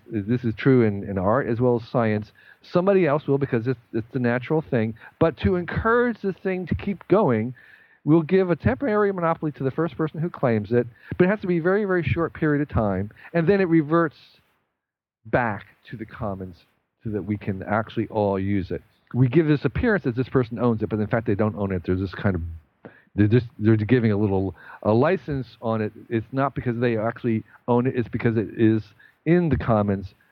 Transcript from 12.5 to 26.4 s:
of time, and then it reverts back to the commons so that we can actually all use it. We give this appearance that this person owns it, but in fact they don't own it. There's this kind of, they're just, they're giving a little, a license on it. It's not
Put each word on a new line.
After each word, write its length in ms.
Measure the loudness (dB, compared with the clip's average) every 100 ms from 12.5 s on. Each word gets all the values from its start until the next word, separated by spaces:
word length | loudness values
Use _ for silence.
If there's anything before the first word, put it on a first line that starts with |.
| 0
of 60 | 0
time, 440 | -2 0 -2 -4 -12 -6
and 140 | -2 2
then 140 | 2
it 80 | 4
reverts 480 | 2 2 0 0 -6 -20 _ _ _ _ _ _ _ _ _ -4
back 400 | -2 0 -4 -12 _ -18
to 60 | -14
the 100 | -14
commons 520 | -8 -8 -8 -10 -16 _ _ _ _ -8
so 60 |
that 100 | -6
we 160 | -4 -6
can 260 | -4 -8
actually 460 | -4 -4 -2 -6 -4
all 280 | -2 0 0
use 340 | -2 -2 -4
it. 100 | -8 _ _ _
We 160 | 0 2
give 180 | 4 2
this 160 | 2
appearance 400 | 0 -2 0 0
that 140 | -2 -4
this 100 | 0
person 320 | 0 0 -2
owns 240 | 0 0
it, 60 | -2
but 100 | -4
in 80 | -2
fact 200 | -2 -2
they 80 | 0
don't 200 | -2 -2
own 160 | -4
it. 120 | -4 -2
There's 160 | -4
this 120 | -4
kind 220 | -2 -2 -2
of, 60 | -6 -12 _ _ -20 _ _ 2
they're 120 | 4
just, 200 | 4 0 -2
they're 180 | 2 2
giving 360 | 2 2 2
a 60 | 2
little, 380 | 0 0 -2 -6 -20 -6
a 100 | 2
license 640 | 4 2 0 -4 -8 -8 -8
on 200 | -4 -2
it. 100 | -4 -8 -6
It's 180 | -6 -4
not 220 | -4